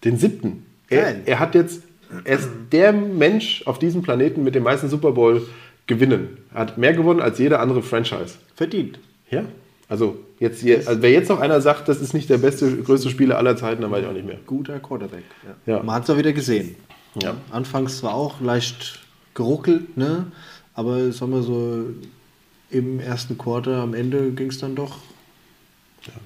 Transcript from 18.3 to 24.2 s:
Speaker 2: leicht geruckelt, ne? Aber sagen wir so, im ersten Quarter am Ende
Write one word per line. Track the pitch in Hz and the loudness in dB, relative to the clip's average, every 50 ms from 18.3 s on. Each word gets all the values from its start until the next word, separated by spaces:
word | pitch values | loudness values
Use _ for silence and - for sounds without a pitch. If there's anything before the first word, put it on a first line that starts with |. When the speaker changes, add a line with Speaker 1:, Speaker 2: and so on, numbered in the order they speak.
| 147 - | -6 -6
Speaker 2:
leicht | 131 120 - 120 120 - - - - - - - - _ _ _ _ _ _ | -2 0 0 0 -2 -4 -8 -12 -16 -16 -16 -18 -20 _ _ _ _ _ _
geruckelt, | - 123 - 147 151 - - 170 165 160 - - 131 | -6 -2 -2 -2 0 2 2 0 0 0 -6 -4 -4
ne? | 131 143 160 175 180 175 - - - - - - _ _ _ | -2 -2 0 -2 -4 -6 -10 -20 -20 -20 -20 -20 _ _ _
Aber | - 113 120 123 127 127 127 117 | -6 -4 -2 -2 0 0 -2 -2
sagen | 123 127 123 | -4 -6 -4
wir | 131 131 | -2 -2
so, | 123 117 123 120 120 120 117 117 113 117 - - - - - _ _ _ _ _ _ _ _ _ _ _ | -2 -2 -2 -2 -2 -4 -4 -4 -6 -8 -10 -12 -16 -20 -20 _ _ _ _ _ _ _ _ _ _ _
im | - 131 123 127 131 127 | -2 -2 -2 -2 -4 -6
ersten | 127 - 120 120 - - 127 - | -6 -6 -6 -8 -6 -8 -10 -8
Quarter | - 120 117 120 123 131 131 127 | -4 -4 -4 -4 -2 -2 -2 -2
am | 123 117 117 | -2 -4 -4
Ende | 117 120 127 131 139 | -4 -4 -2 -2 0